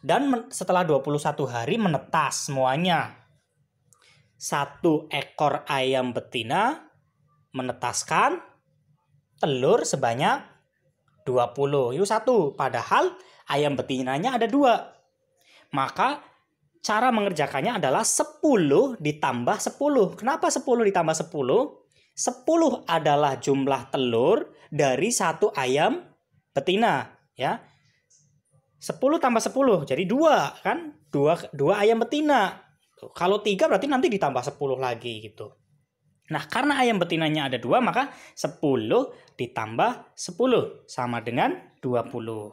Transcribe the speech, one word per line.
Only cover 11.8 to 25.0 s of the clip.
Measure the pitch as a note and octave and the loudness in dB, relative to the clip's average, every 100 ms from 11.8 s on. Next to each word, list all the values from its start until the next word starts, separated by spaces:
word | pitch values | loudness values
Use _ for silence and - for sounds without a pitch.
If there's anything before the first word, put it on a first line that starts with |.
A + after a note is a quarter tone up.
| A#2+ C#3 | 0 0
Itu | |
satu, | G3 A3 A3 A#3+ D3 - | 0 0 2 2 2 -2
padahal | C3+ B2+ - A#3 E4 - - _ - | -2 -2 2 2 2 -4 -20 _ -4
ayam | C#3+ D3 C3 | 0 0 -2
betinanya | - C3 C3 C#3 A3 B3 | -4 -4 -2 -2 -2 0
ada | A3 | 0
dua. | C4+ C#4 G#3+ - - _ _ _ _ _ _ _ | 4 4 2 -2 -20 _ _ _ _ _ _ _
Maka | C#3+ C3+ - A#3 D4 - _ _ _ _ _ | -4 -4 0 -2 -2 -12 _ _ _ _ _
cara | - G#3+ B3+ A3+ | -2 2 2 2
mengerjakannya | G3+ D#3+ C#3 C#3 F3 A#3 | 0 0 -2 0 -2 -2
adalah | D3 D#3 | 0 2
sepuluh | A3+ - D4+ - D#4 A#3+ D3+ D3 C4+ A#3+ | 0 -2 -4 0 2 4 6 4 4 0
ditambah | D3 D3 D3 A#2+ B2 G3+ | -4 -2 -2 -2 -2 -2
sepuluh. | - - C#4+ C#4 F3+ - | -4 -2 0 2 0 0
Kenapa | A3+ D#4+ F4 | -4 0 0
sepuluh | D4+ - A#3+ | -2 0 2
ditambah | G#3+ F#3+ D#3 D#3+ | 2 2 0 -2
sepuluh? | C#3+ D#3 B2+ F3+ D4 - _ _ _ | -4 -4 0 2 0 -6 _ _ _
Sepuluh | - - - - E4 D#4+ B3 - | -6 -6 -4 0 4 2 0 -2
adalah | E3 D3+ C#3+ D3 B2+ | 0 2 2 2 0
jumlah | C#3+ C#3 C3+ C3 B2 | 0 0 2 -2 -2
telur | C#3+ B2+ A#2 C3+ A#3 - - - | -4 0 2 4 2 0 -16 -10
dari | D3 C#3+ B2+ | 0 2 2